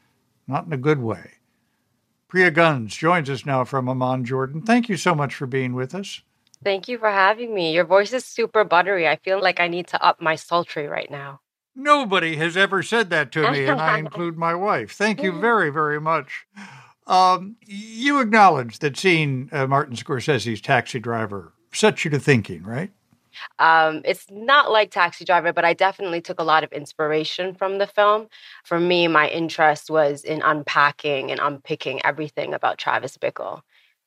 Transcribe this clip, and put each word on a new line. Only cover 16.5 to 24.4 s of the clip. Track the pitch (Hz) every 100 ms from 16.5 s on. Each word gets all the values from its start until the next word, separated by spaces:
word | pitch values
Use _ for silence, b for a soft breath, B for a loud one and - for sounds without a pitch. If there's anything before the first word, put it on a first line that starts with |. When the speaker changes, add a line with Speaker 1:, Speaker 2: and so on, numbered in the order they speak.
| B B 135 B _ -
Speaker 1:
Um, | 185 185 185 190 233 208
you | 202 220 226 277 285
acknowledge | 226 220 196 147 120 -
that | 151 127
seeing, | 190 165 147 127 135
uh, | 151 135
Martin | 139 147 117
Scorsese's | - 131 156 131 110 107
Taxi | - 127 - 127
Driver | 113 117 107 98 82 _ _
set | - 214 -
you | 165
to | 143
thinking, | 147 127 98 85
right? | 92 120 196 _ _ _ _ B B -
Speaker 2:
Um, | 160 160 160 156
it's | - 185 -
not | 202